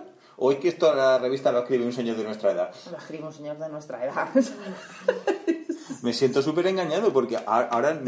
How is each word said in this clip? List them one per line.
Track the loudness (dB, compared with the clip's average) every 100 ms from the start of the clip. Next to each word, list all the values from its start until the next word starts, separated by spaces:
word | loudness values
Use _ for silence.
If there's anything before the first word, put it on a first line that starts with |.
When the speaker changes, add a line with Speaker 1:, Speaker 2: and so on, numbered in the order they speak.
| -6 -20 -20 -2
Speaker 1:
¿O | 2
es | 2
que | 0
esto | 2 4
la | 6 4 4
revista | 2 0 2
lo | 2
escribe | 2 2
un | 0
señor | -2 -2 -2
de |
nuestra | -4 -2 0
edad? | 0 -2 -6 -14
Speaker 2:
Lo | -14
escribe | -12 -12 -12
un |
señor | -12 -10 -10
de | -10
nuestra | -10 -12 -6
edad. | -4 -2 0
<laughs> | 2 2 -2 -12 -12 -14 -6 -2 -2 -2 -2 -2 -4 -4 -10 -10 -6
Speaker 1:
Me | -4
siento | 2 2 4
súper | 2 2 2
engañado | 0 0 0 2
porque | 2 2 0
a-, | 2 2 2
ahora | 2 2 2